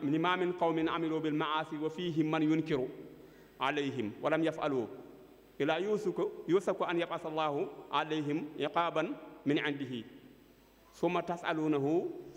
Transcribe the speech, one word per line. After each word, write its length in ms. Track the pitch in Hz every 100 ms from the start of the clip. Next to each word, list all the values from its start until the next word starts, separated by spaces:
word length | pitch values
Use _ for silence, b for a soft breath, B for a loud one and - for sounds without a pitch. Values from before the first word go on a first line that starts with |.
ni, 160 | 143 156
"Ma 180 | 175 180
min 160 | 180
qawmin 340 | 175 165 160 160
amilu 320 | 160 160 160
bil 140 | 156
ma'asi 420 | 151 156 156 156 151
wa 140 | 156
fihim 380 | 160 180 156 156
man 120 | 160
yunkiru 440 | 156 160 156 143 123 - - - B B B B
alayhim 540 | 131 147 139 120 104 -
wa 80 | 143
lam 120 | 160
yaf'alu 420 | 160 156 147 135 107 - - - - - - -
ila 200 | 143 160
yusuku, 640 | 196 214 185 175 - - -
yusaku 380 | 185 202 190
an 100 | 170 170
yab'asa 280 | 170 165 160
Allahu 380 | 156 156 143 175 - -
alayhim 560 | 143 156 156 143 147 294 139
iqaban 580 | 147 170 170 156 170 - - -
min 140 | - 151
indihi 460 | 147 139 127 123 - - - - - - - - -
summa 300 | - 170 175
tas'alunahu 1080 | 170 175 117 160 156 147 139 170 - - -